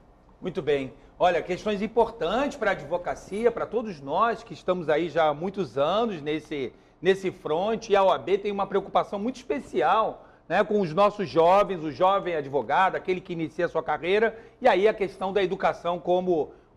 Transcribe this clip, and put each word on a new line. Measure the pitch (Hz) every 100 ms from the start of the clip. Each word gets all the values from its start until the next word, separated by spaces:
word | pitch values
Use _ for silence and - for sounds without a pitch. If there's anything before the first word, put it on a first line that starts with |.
| _ _ _ _
Muito | 175 180
bem. | 147 143 131 - - -
Olha, | 175 170
questões | 170 180 214 202
importantes | 214 240 214 - 160 226 277 -
pra | 208
advocacia, | 170 143 175 160 131 - 196 233
pra | 226 143
todos | 226 220 151
nós | 139 170 233 214
que | -
estamos | 156 - 180 151
aí | 151 170
já | 156 156
há |
muitos | 147 190 196 139 127
anos | 147 208 240 170
nesse, | 147 156 - 147 117 - _ -
nesse | 175 190 190
fronte, | - 156 160 208 226 -
e | 196
a |
O | 190
A | 147
B | 127 196
tem | 208
uma | 202 190
preocupação | 196 196 185 - 202
muito | 226 262
especial, | - 285 - 196 156 214 190 - - _ -
né, | 180
com | 208 208
os | 175
nossos | 160 202 202 160
jovens, | 151 165 196 190 180
o | 156
jovem | 127 185 196 175 160
advogado, | 135 139 110 160 190 156
aquele | - 185
que | -
inicia | 170 160 - 170
a |
sua | 160
carreira, | 160 147 165 202 220 220 - -
e | 247
aí | 190 214
a |
questão | 208 190 - 190
da | 196
educação | 185 190 175 156 170 175
como | 175 180 185 160 127 - _